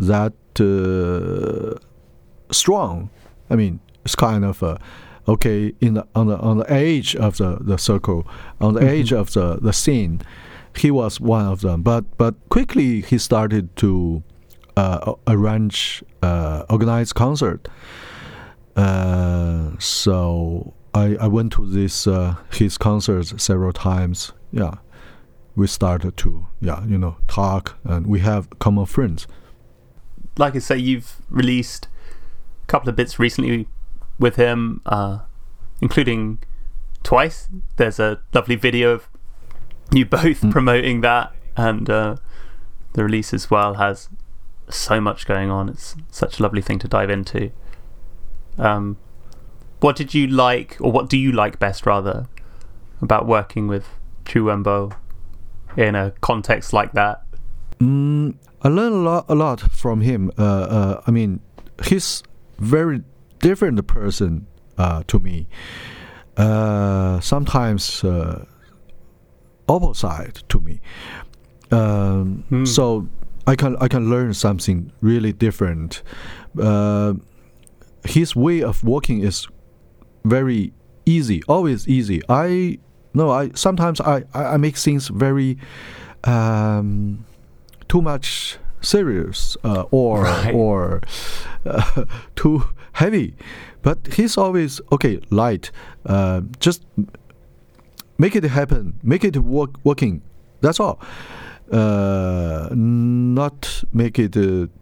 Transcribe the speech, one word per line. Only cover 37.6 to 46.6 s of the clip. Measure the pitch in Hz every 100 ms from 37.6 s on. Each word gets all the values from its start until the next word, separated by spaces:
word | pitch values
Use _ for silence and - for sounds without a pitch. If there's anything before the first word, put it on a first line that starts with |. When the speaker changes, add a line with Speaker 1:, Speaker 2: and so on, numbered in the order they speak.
| - -
Speaker 2:
There's | 117 101
a | 110 107 -
lovely | 127 117 120
video | 123 120 120
of | 117 - - - - - - - - -
you | 131
both | 123 135 165 151
Speaker 1:
Mm. | 208
Speaker 2:
promoting | 165 127 120 127 120
that, | 120 120 120 - - -
and, | 113 107 110
uh, | 107 107 117 - - - - - - -
the | -
release | 107 110 107
as | 101 -
well | 107 104
has | 101 101 98 - - - - - - -
so | - - 110
much | 104 - -
going | 98 98
on. | 98 95
It's | - - 156 -
such | - - -
a |
lovely | 107 104